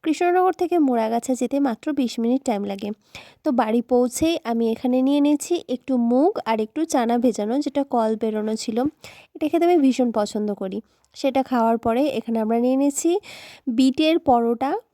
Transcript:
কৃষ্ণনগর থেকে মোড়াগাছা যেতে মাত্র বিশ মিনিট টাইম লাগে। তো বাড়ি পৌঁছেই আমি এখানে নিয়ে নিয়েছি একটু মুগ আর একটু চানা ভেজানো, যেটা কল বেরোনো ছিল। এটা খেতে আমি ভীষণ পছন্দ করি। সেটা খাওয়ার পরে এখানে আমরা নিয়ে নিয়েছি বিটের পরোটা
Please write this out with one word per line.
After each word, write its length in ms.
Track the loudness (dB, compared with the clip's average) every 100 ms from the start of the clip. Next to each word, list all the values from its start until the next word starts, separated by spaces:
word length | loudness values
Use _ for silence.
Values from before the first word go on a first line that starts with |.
কৃষ্ণনগর 500 | -2 0 2 4 2
থেকে 260 | 0 0 2
মোড়াগাছা 560 | 2 2 0 -2 -2
যেতে 260 | -2 0 0
মাত্র 320 | 0 -2 -4
বিশ 260 | -2 -2 0
মিনিট 240 | 0 0
টাইম 200 | 0 -2
লাগে। 260 | -4 -6 -8 -10 _ -20 -20 _
তো 60 | -2
বাড়ি 320 | 0 2 0
পৌঁছেই 560 | 2 2 2 0 0 0
আমি 260 | -2 -2 0
এখানে 320 | 0 0 2
নিয়ে 180 | 2 2
নিয়েছি 440 | 2 2 0 -4 -4
একটু 280 | -8 -2 0
মুগ 420 | 2 4 2 0 -4
আর 140 | -2
একটু 240 | -2 -4
চানা 340 | -2 0 2 2
ভেজানো, 400 | 0 0 -2 -2
যেটা 260 | -2 -4
কল 320 | -2 0 0 -2
বেরোনো 380 | -2 -2 -4
ছিল। 280 | -4 -4 -4 -4 _ -20 -20 _
এটা 140 | -6 -2
খেতে 160 | 0
আমি 120 | 2 4
ভীষণ 340 | 4 2 0
পছন্দ 420 | 0 -4 -4 -4
করি। 260 | -4 -6 -8 -12 _ _
সেটা 280 | -6 -2 -2
খাওয়ার 360 | -2 0 2 0
পরে 240 | 0 0 0
এখানে 320 | -2 -4 -2
আমরা 200 | 0 0
নিয়ে 180 | 2 2
নিয়েছি 420 | 0 0 -2 -2 -6 -20 -20 -12 -4
বিটের 520 | 2 2 2 2 2
পরোটা 600 | 2 2 2 -2 -2 -4 _